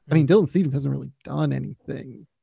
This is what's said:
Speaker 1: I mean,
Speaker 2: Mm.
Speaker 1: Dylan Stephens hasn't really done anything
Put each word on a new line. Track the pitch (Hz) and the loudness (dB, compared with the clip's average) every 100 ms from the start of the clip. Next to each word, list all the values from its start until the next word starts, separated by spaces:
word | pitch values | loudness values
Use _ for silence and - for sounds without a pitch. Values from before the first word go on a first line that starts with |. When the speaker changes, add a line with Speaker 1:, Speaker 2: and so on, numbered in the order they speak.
| - | 0
Speaker 1:
I | |
mean, | 156 135 | 2 6
Speaker 2:
Mm. | |
Speaker 1:
Dylan | 214 147 | 4 4
Stephens | 180 165 | 2 0
hasn't | 135 139 | -2 -4
really | 135 135 - - | -6 -8 -16 -10
done | 143 151 | -4 -2
anything | 131 135 - - 143 131 - 160 _ | -2 -6 -12 -12 -12 -12 -18 -20 _